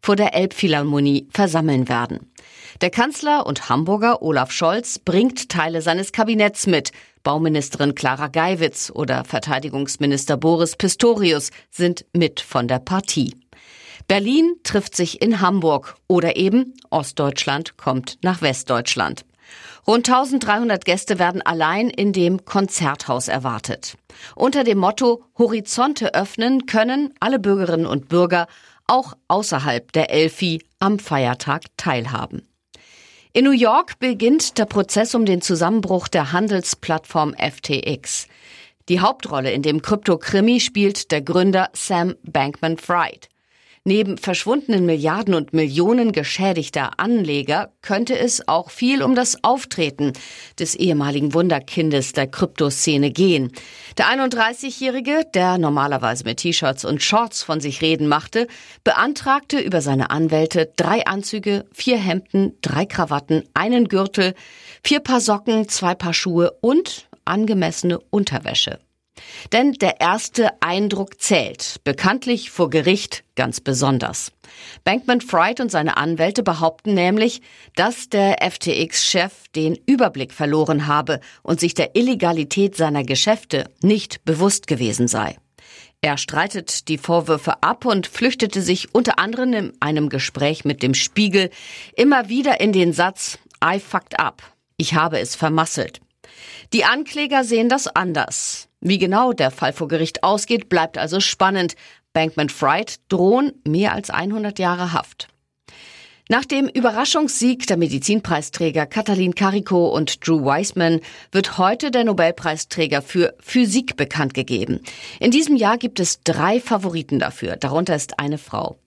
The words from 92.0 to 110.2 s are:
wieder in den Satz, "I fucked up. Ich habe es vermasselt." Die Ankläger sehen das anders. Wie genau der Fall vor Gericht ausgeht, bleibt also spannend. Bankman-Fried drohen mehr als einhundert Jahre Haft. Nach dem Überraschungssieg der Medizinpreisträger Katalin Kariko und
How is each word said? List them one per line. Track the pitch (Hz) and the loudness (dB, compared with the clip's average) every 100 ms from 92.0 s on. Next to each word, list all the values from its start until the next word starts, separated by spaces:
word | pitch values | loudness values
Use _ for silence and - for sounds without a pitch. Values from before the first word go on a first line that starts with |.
| 262 277 202 | 4 4 2
wieder | 240 277 - | -2 2 2
in | 214 | 2
den | 190 175 | 4 2
Satz, | 151 175 202 - - _ _ | 2 0 -2 -10 -10 _ _
"I | 165 196 | -2 -2
fucked | - 190 _ - | -4 -6 _ -4
up. | 156 - - _ _ - | -4 -6 -20 _ _ -6
Ich | 156 | -2
habe | 160 165 151 | 0 0 -2
es | 110 - | -4 -2
vermasselt." | 160 160 160 - 87 - _ _ - - - - - | 0 0 -2 -4 -6 -8 _ _ -20 -20 -20 -20 -4
Die | 240 | 2
Ankläger | - 254 302 294 294 269 | 2 2 -4 -6 0 0
sehen | 240 226 233 | 2 2 2
das | 269 - | 2 0
anders. | - 180 156 - - - - - _ | -2 -2 -2 -4 -4 -8 -10 -16 _
Wie | 175 190 | 0 0
genau | 190 202 254 | 2 2 2
der | - 135 | 2 -2
Fall | 135 135 | 0 -4
vor | 135 151 | -4 -4
Gericht | 160 160 - | -2 -2 -2
ausgeht, | 175 208 - 233 - | 0 0 0 -2 0
bleibt | 175 165 - | 0 0 -4
also | 156 185 | -4 -2
spannend. | - - 190 190 175 - - - _ | -2 0 0 2 -2 -4 -20 -20 _
Bankman-Fried | 165 160 156 151 - 139 160 226 - _ | -2 0 0 -4 0 0 0 -4 -12 _
drohen | 190 185 240 285 - | 2 4 4 2 -2
mehr | - 156 208 | -2 0 0
als | - 196 | -2 -4
einhundert | - 180 214 208 202 | -4 -4 -4 -6 -2
Jahre | 180 175 180 | -2 -2 -2
Haft. | 165 - - - _ _ _ - - - - - _ _ | -4 -6 -14 -20 _ _ _ -20 -20 -20 -20 -20 _ _
Nach | 226 | -2
dem | 269 277 277 | 0 0 0
Überraschungssieg | 262 240 220 285 330 294 - 247 254 - | 2 0 2 0 2 0 2 2 0 0
der | 175 | 0
Medizinpreisträger | 165 139 135 214 - 160 151 - 170 156 151 | 0 0 0 0 0 -4 -4 -2 -2 0 -2
Katalin | - 208 196 185 180 | -4 0 2 0 2
Kariko | 196 202 - 180 170 | 0 0 0 2 2
und | - 151 - | 2 -2 -4